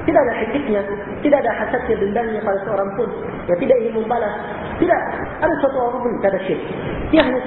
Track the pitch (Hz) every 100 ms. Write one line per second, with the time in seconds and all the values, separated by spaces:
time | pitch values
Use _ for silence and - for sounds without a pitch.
0 | 311 339 240 226 220 277 226 208 196 -
1 | - - 294 285 233 214 214 247 240 196
2 | 202 226 226 208 208 196 226 196 202 214
3 | 220 - - - - 175 254 254 226 220
4 | 214 240 208 208 - - - - 349 -
5 | - - - - 330 294 269 269 240 247
6 | 240 196 196 190 196 - - - - -
7 | - 320 254 254